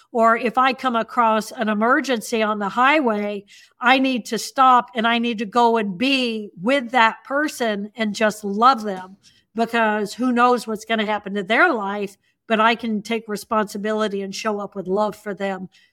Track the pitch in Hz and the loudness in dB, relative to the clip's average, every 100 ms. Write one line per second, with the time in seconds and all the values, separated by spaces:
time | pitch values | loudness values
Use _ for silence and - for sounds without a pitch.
0 | _ 240 226 226 247 254 262 262 262 233 | _ 2 4 4 0 2 2 2 -2 -2
1 | 214 - 226 220 214 - 220 208 226 285 | -2 0 2 2 -2 -4 -2 0 2 2
2 | 254 240 - 233 214 214 214 - 262 302 | 2 -4 -2 -2 -2 -2 -4 2 4 4
3 | 254 208 208 208 196 - - - 240 262 | 2 0 -4 -8 -12 -20 -20 -2 2 4
4 | 262 254 - 220 - - 262 247 - 254 | 2 -2 -4 -6 -4 2 6 6 2 -2
5 | 226 233 233 220 226 240 240 226 208 170 | 0 0 -2 -4 -2 2 4 4 0 -2
6 | 262 269 247 220 208 - 190 277 240 247 | 0 0 0 -4 -8 -6 0 0 0 2
7 | 226 226 - 277 302 - 233 202 208 - | 2 2 -6 -4 -4 -2 -4 -4 -6 -6
8 | 220 196 214 - 202 196 240 254 214 185 | -4 0 0 -2 -4 2 4 4 -2 -8
9 | 185 196 _ _ _ 214 226 233 220 214 | -12 -20 _ _ _ -4 -2 0 0 0
10 | 202 - 254 240 247 247 214 214 - 226 | -4 -4 -2 2 4 2 -2 -8 -4 -2
11 | 208 208 202 202 185 233 359 254 196 208 | -2 -4 -4 -6 0 2 2 2 -4 -6
12 | 196 - _ _ - 220 220 233 233 214 | -8 -10 _ _ -4 2 2 2 -2 -4
13 | - 233 220 202 - 220 208 214 208 214 | -4 -6 -6 -10 -4 -2 -2 -4 -4 -2
14 | 214 196 196 190 220 208 196 196 180 196 | -2 -4 -8 -6 -4 -4 -6 -10 -4 -2
15 | 214 185 208 208 196 190 185 _ _ | -2 -4 -10 -6 -6 -6 -10 _ _